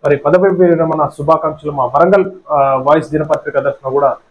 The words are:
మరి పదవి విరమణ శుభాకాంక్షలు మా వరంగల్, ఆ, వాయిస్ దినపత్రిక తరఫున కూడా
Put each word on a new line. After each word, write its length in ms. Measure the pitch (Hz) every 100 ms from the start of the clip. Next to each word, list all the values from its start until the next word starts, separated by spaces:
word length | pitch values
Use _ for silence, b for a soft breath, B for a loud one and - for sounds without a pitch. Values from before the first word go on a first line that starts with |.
మరి 120 | 143 139
పదవి 320 | 147 180 190
విరమణ 580 | 175 180 160 160 156 147
శుభాకాంక్షలు 640 | - 147 160 160 151 147
మా 140 | 143
వరంగల్, 460 | 131 143 175 196 190 - -
ఆ, 240 | 147 139
వాయిస్ 360 | 135 131 156 -
దినపత్రిక 480 | 151 151 151 - 143
తరఫున 320 | 139 139 135
కూడా 260 | 135 139 117 _